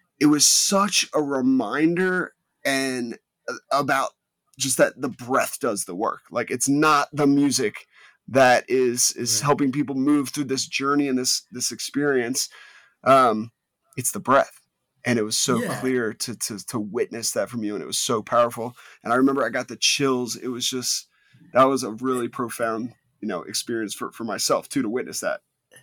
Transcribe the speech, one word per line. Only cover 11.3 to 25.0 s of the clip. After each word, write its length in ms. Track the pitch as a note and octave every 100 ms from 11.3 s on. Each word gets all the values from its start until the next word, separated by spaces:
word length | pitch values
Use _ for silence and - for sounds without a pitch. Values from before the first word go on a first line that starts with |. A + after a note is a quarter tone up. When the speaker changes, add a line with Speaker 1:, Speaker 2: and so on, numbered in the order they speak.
| - -
Speaker 1:
this 220 | A#2+ -
experience. 760 | A#2 - C#3 D3 C3 A#2+ C3 - - - - _ _
Um, 480 | B2 C3+ B2 G#2+ A2+ _ _ _ _ -
it's 160 | -
the 80 | G2+
breath. 400 | B2 C3+ - - _ _ _ _
And 140 | B2 A#2
it 40 |
was 140 | G#2+ -
so 240 | - A#2+
Speaker 2:
Yeah. 200 | F#3+ B2+
Speaker 1:
clear 340 | C3 B2+ A2
to, 220 | A2 - A2
to, 280 | - G2+ -
to 120 | A#2+
witness 540 | G#2 A#2 G2+ A2+ G#2+
that 180 | A#2 G2
from 140 | A#2+
you. 100 | G#2
And 80 | G2
it 40 | C2+
was 120 | -
so 240 | - A2+
powerful. 540 | G#2+ A#2+ A#2 A#2 A#2+ - - -
And 100 | A2
I 40 | B2
remember 280 | C#3 C3+
I 40 | A#2
got 180 | B2 B2+
the 100 | A2+
chills. 600 | - - C#3 B2 A#2+ A#2
It 100 | B2
was 240 | B2 B2
just, 380 | B2+ A#2+ - - _ _ _ -
that 120 | A#2+
was 180 | C3+ C3+
a 80 | A#2
really 380 | A2 C3 B2 A#2
profound, 680 | - A#2 - A2+ A2 A#2+ - _ -
you 60 | G#2
know, 160 | F2
experience 500 | - - - A#2 G#2
for, 200 | - A#2
for 100 | -
myself 460 | A#2 F#2 - A2+ -
too, 140 | C#3
to 60 | A2
witness 300 | B2